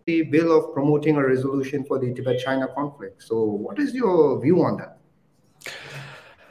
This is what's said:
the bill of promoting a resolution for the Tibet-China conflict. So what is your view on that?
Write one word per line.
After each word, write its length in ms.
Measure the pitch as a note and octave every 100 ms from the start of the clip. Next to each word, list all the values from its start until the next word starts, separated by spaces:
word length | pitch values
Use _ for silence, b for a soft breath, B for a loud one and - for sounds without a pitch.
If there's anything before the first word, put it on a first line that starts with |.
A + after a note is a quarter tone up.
| -
the 160 | E3
bill 340 | C#3+ D3 E3 D#3+
of 160 | D#3
promoting 440 | C#3 D3 D3 D#3 D3
a 100 | C3
resolution 580 | B2+ C3+ C#3 B2+ C#3+
for 140 | C3 C3+
the 140 | B2
Tibet-China 560 | B2 B2+ A#2+ C3+ C3+ C3
conflict. 480 | C#3+ D3 - G2 -
So 200 | - A2+
what 360 | G#2+ G2+ - D4
is 160 | C#4
your 460 | B3+ A3 F3 D3 A2
view 220 | C3 F3
on 140 | B2+ G#2
that? 220 | - - _ _ _ _ _ _ B B B B B B B B B